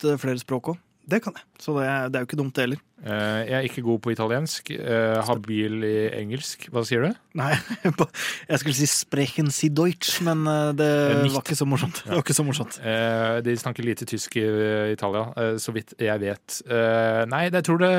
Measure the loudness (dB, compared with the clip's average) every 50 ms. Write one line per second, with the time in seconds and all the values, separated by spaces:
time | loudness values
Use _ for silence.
0 | 0 0 0 0 0 -2 -4 -4 -4 -4 -6 -4 -4 -6 -8 -8 _ _ _ _
1 | _ -2 -2 -2 -2 -4 -10 -12 -18 _ _ -10 -6 -2 -2 0 0 0 0 -2
2 | -2 -2 -2 -4 -4 -2 -2 -4 -4 -2 0 0 0 0 -2 -4 -8 _ _ -12
3 | -6 -4 -2 0 0 0 0 -2 -2 -2 -2 -2 -2 -2 -4 -2 0 0 0 2
4 | 0 -2 0 0 0 0 0 0 -2 -2 -4 -8 -8 -8 -8 -6 -2 0 2 2
5 | 2 2 2 2 2 0 0 0 -2 -2 0 0 0 0 -2 -2 -2 0 0 0
6 | 0 0 -2 -6 -6 -6 -6 -8 -8 -10 -12 -12 -14 -6 -4 -4 0 2 2 2
7 | 2 2 0 -4 _ _ -6 -4 0 0 0 0 0 -4 -8 -2 0 0 2 2
8 | 0 0 0 -4 -6 -6 -6 -8 -2 -2 -2 0 0 0 2 2 2 2 2 0
9 | -2 -2 0 0 0 0 0 0 0 0 0 0 0 2 4 4 2 2 2 0
10 | -2 -2 -2 0 0 0 0 2 0 0 2 2 2 0 2 2 2 4 4 4
11 | 4 4 4 4 4 2 2 0 -2 -2 -2 0 2 2 2 2 0 -2 -4 -8
12 | -6 -2 0 0 2 2 2 2 2 0 0 -2 -4 -6 -8 -6 -2 0 0 2
13 | 2 2 2 2 2 2 0 0 0 0 0 0 -2 -4 -4 -2 -2 -2 -2 -2
14 | -4 -6 -6 -6 -6 -4 -2 0 0 2 2 2 2 2 2 2 0 0 0 0
15 | 0 0 0 0 -2 -2 -2 -2 0 0 0 -2 -4 -4 -4 -6 -6 -8 -4 -2
16 | 0 0 0 0 0 -2 -4 -4 _ -10 -12 -10 -4 0 2 2 4 4 4 4
17 | 4 4 2 2 0 0 0 0 0 0 0 0 2 2 2 4 4 4 4